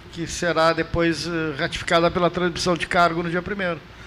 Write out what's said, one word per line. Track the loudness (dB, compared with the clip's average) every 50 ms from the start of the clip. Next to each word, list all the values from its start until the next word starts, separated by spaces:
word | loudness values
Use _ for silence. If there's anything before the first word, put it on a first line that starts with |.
| -18 -16 -10
que | -10 -8
será | -8 -6 -4 -2 0 2 4 4 4 4
depois, | 2 -2 -2 0 0 2 2 0 -2 -4
eh, | -4 -4 -2 -2 -4 -4 -4
ratificada | -4 -4 -4 -6 -2 2 2 4 4 4
pela | 2 4 2 2
transmissão | 2 2 -2 0 -2 0 0 0 0
de | 0 -2
cargo | 0 2 4 4 4 2 0 -4
no | -2
dia | -4 -4
primeiro. | -4 -4 -6 -4 -4 -4 -4 -6 -10 -18 -20 -20 -18